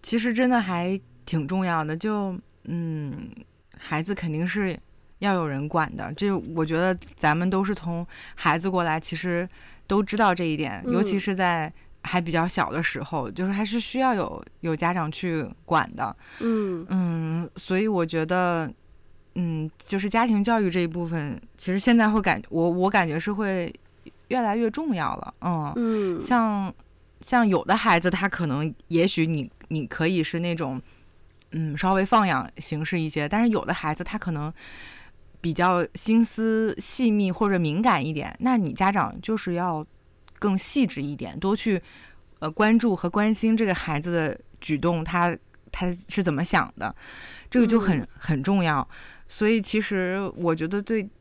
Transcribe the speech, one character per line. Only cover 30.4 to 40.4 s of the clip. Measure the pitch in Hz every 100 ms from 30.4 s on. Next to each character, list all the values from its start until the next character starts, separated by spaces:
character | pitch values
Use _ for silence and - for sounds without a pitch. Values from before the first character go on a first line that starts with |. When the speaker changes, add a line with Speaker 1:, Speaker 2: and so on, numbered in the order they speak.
| 175
Speaker 1:
种， | 165 143 131 - - - _ - _ _
嗯， | 156 156 147
稍 | 185
微 | 190 196
放 | 226 196
养 | 135 90 -
形 | - 156
式 | 156 175
一 | 156
些， | 156 147
但 | 202
是 | 240
有 | 214
的 | -
孩 | 175 156 151
子 |
他 | 175 214
可 | 185
能 | 156 151 - - - - - - - - -
比 | 170
较 | 156 180 175 170 -
心 | - 226
思 | 226 - 220 220 220 -
细 | - - 247
密 | 208 190
或 | 180 208
者 | 185
敏 | 160 160
感 | 233 175 139
一 |
点， | 151 - -
那 | 247 247
你 | 170
家 | - 190
长 | 202 135 -
就 | - 220
是 | -
要 | 170 180 156 - - _ _ -
更 | -